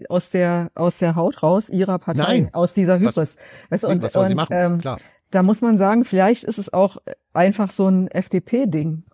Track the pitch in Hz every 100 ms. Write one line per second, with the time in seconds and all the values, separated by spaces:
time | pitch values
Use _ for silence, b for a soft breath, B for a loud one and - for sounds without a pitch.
0 | - 175 - 180 175 175 170 - 175 -
1 | 175 165 170 - 156 190 - 185 190 180
2 | - 151 165 240 139 160 175 - 180 180
3 | 220 180 151 - B B B - 226 180
4 | 110 185 190 190 160 175 175 175 139 120
5 | B B _ 190 185 214 233 214 196 226
6 | 247 185 190 240 - 214 202 180 196 -
7 | - - _ - 185 202 196 - 190 185
8 | 185 - - 185 - 240 254 156 156 156
9 | -